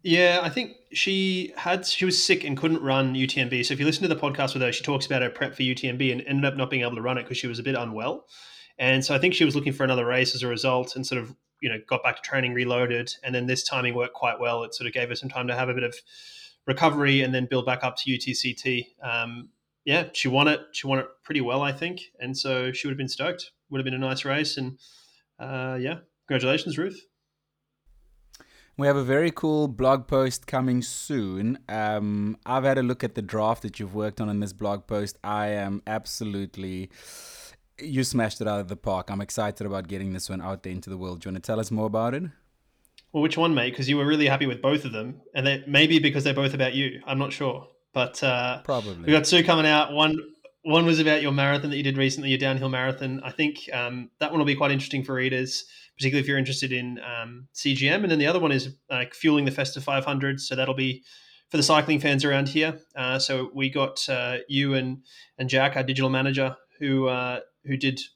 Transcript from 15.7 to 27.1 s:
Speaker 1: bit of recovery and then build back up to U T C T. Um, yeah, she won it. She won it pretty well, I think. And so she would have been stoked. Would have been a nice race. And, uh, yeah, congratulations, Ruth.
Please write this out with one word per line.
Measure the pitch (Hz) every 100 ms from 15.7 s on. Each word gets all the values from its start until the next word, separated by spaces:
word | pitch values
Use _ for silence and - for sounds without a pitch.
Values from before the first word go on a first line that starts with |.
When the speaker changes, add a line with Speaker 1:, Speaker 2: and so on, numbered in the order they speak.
Speaker 1:
bit | 127
of | 120 - _ - - - - _ -
recovery | 135 160 147 143 135
and | 131
then | 131 123
build | 131 123
back | 123
up | 127 -
to | 135
U | 123
T | -
C | 120 127
T. | 120 131 123 120 _
Um, | 131 117 117 120 - _ _ _ -
yeah, | 156 170
she | - 135
won | 131 147
it. | 151 -
She | - 139
won | 135
it | 131 -
pretty | - 151
well, | 120 131
I | 143
think. | 135 170 180 - _
And | 123 131
so | 135 131 127
she | 131 143
would |
have | 135
been | 131
stoked. | - 151 175 - _ _
Would | 135
have | 131
been |
a | 127
nice | 131 135 139
race. | 143 147 -
And, | 127 135 - - _ _ _ _
uh, | 127 131 131 127
yeah, | 131 170 _ _ -
congratulations, | 127 127 156 180 143
Ruth. | 190 190 _